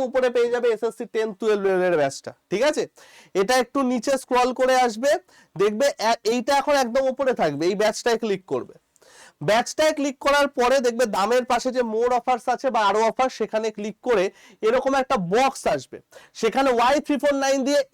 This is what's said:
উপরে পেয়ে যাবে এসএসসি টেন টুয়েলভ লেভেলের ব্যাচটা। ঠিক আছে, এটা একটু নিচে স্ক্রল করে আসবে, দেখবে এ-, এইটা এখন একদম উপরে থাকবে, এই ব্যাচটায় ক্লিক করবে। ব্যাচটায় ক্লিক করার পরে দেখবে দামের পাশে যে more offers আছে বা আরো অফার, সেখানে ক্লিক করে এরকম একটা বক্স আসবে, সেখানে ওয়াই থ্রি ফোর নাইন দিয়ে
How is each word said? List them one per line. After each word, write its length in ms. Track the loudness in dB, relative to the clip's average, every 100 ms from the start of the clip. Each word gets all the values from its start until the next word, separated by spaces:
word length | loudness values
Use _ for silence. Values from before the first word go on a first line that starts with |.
উপরে 280 | 0 2 2
পেয়ে 220 | 2 0
যাবে 160 | 2 0
এসএসসি 360 | 0 -2 -6 -6
টেন 280 | -4 -4
টুয়েলভ 280 | -2 0 2
লেভেলের 340 | 2 2 2 2
ব্যাচটা। 360 | 0 -4 -14 -18 _
ঠিক 120 | -2
আছে, 260 | 0 0 -6 _ -20 -20 -6
এটা 220 | -4 0 0
একটু 280 | 0 -2
নিচে 340 | -2 -2 -2 -4
স্ক্রল 360 | 0 0 0
করে 220 | 0 2 2
আসবে, 360 | 2 0 0 -2 -4 _ _ -2
দেখবে 280 | -2 2 -2 0
এ-, 200 | -2 0
এইটা 340 | -2 -2 0 0
এখন 180 | 2 0
একদম 320 | 0 0 -2
উপরে 260 | 0 -2
থাকবে, 320 | 0 -2 0 -2
এই 100 | 0
ব্যাচটায় 420 | -2 -2 -2 -2
ক্লিক 280 | -2 -4 -4
করবে। 280 | -8 -8 -16 _ _ _ -20 -20 _
ব্যাচটায় 500 | 0 0 0 0 0
ক্লিক 240 | 0 -4 -2
করার 300 | 0 2 2
পরে 320 | 0 2 2
দেখবে 260 | 2 0 -2
দামের 400 | 0 0 0 0
পাশে 260 | -2 -2
যে 100 | -2
more 300 | -2 -2 0 0
offers 320 | 0 -2 -2
আছে 160 | -2 -2
বা 180 | 0 2
আরো 140 | 2
অফার, 260 | 0 0 -2
সেখানে 420 | -2 -4 -4 -4
ক্লিক 260 | -6 -10 -6
করে 300 | 0 0 0 -4 -20 _
এরকম 320 | 0 0 0 -2
একটা 220 | 0 -2
বক্স 500 | 0 2 2 0 -2
আসবে, 340 | -4 -6 -18 -20 -20 -20
সেখানে 360 | -4 -2 2 2
ওয়াই 280 | 4 2 2
থ্রি 180 | 0 0
ফোর 180 | 0 0
নাইন 280 | 0 0
দিয়ে 160 | 2 0 0